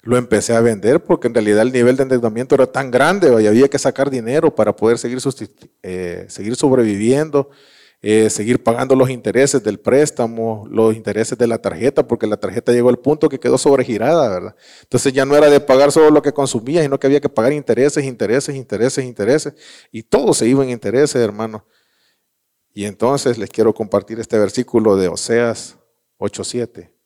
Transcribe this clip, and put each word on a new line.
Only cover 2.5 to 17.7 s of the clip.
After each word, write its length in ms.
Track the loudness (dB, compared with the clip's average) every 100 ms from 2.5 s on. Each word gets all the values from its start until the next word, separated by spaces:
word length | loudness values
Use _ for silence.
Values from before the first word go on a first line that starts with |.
era 120 | 2 2
tan 260 | 0 -2
grande, 360 | 0 2 4 4
¿va? 120 | 4
Y 60 | 4
había 200 | 4 4
que 100 | 2
sacar 300 | -4 -2 -2
dinero 460 | -2 -4 0 0
para 220 | 0 -2 0
poder 220 | 0 0
seguir 200 | -4 -6
susti-, 320 | -6 -8 -14 _ -20 _
eh, 440 | -12 -10 -8 -10 -14
seguir 260 | -12 -8
sobreviviendo, 960 | -2 0 2 2 0 0 0 0 -2 -4 _ _ _ _ _
eh, 280 | 0 2 2
seguir 320 | -2 -2 -2
pagando 320 | 0 -2 0
los 160 | 2 2
intereses 540 | 0 -4 0 2 0
del 160 | -2 -4
préstamo, 840 | 0 2 2 -2 -6 -4 -6 -6 -6
los 240 | 0 0
intereses 420 | 0 -4 -4 -4 -2
de 120 | -2
la 100 | -2
tarjeta, 480 | -6 -4 -2 -2 -2
porque 220 | -4 -4
la 80 | -6
tarjeta 340 | -6 -6 -2
llegó 180 | 2 2
al 120 | 0
punto 280 | -2 0 0
que 120 | -2
quedó 180 | -2 0
sobregirada, 680 | 2 2 0 -2 0 0 0
¿verdad? 280 | -2 -8 _ _ -20
Entonces 300 | _ -2 -2
ya 120 | 0
no 100 | 2
era 160 | 4 6
de 80 | 4
pagar 320 | 4 4 4
solo 200 | 6 6
lo 120 | 6
que 100 | 2
consumía, 500 | -2 -4 -4 -2 -2
sino 180 | 0 0
que 80 | 0
había 120 | 0
que 100 | 0
pagar 220 | 0 0
intereses, 520 | -2 -2